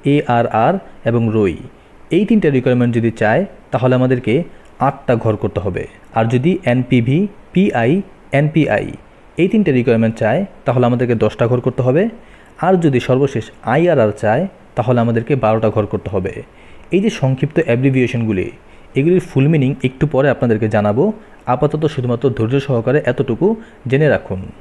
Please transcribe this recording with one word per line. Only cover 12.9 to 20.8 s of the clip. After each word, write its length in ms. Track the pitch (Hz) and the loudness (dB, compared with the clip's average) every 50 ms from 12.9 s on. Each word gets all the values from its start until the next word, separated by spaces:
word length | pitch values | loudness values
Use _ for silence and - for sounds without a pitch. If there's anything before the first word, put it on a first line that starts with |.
| 135 120 | 2 0
সর্বশেষ 440 | - - 127 131 143 139 - 120 - - - - | 0 0 0 2 2 0 -2 -4 -8 -8 -16 -10
আইআরআর 500 | - - 120 147 170 175 160 139 113 107 101 - | -4 -2 0 2 2 2 4 4 2 2 0 -2
চায়, 220 | - 107 110 135 180 196 - - - - - | 0 0 0 0 -2 -4 -8 -16 -20 -10 -6
তাহলে 220 | - 113 120 127 120 | -4 0 0 2 2
আমাদেরকে 320 | 117 117 113 113 110 - 151 | 2 2 0 -2 0 -2 -2
বারোটা 320 | 131 113 107 110 110 110 110 | 0 2 0 0 2 0 0
ঘর 140 | - 113 104 | 0 0 -2
করতে 220 | 98 - 101 - - | -2 -4 -6 -6 -4
হবে। 220 | 92 98 90 - - - 110 - - - - - - - - - | -6 -4 -4 -4 -8 -8 -16 -18 -20 -20 -20 -20 -20 -20 -10 -2
এই 100 | - 107 | -2 0
যে 100 | 196 113 | 0 0
সংক্ষিপ্ত 460 | - - - 131 131 - - 147 - - - | -2 0 -2 -2 0 0 -2 -2 -2 -2 0
অ্যাব্রিভিয়েশনগুলি, 800 | - 117 120 127 139 131 131 123 113 - 120 117 110 107 92 90 - - - - - - - - - - | 0 0 2 2 0 2 2 0 0 -2 -2 -2 -2 -2 -2 -4 -6 -10 -16 -20 -20 -20 -20 -20 -6 -4
এগুলির 280 | 135 139 165 180 185 - - | 0 2 2 2 2 0 0
ফুল 180 | - 135 135 147 | 0 2 2 2
মিনিং 220 | 165 156 131 127 139 - - | 2 2 2 0 -2 -2 -4
একটু 200 | 127 - - - | -4 -2 -2 -4
পরে 220 | 147 - 127 135 143 120 | 0 0 2 2 2 0
আপনাদেরকে 320 | - - 120 110 107 113 107 | 0 0 0 0 0 0 0
জানাবো। 360 | 113 107 | 0 0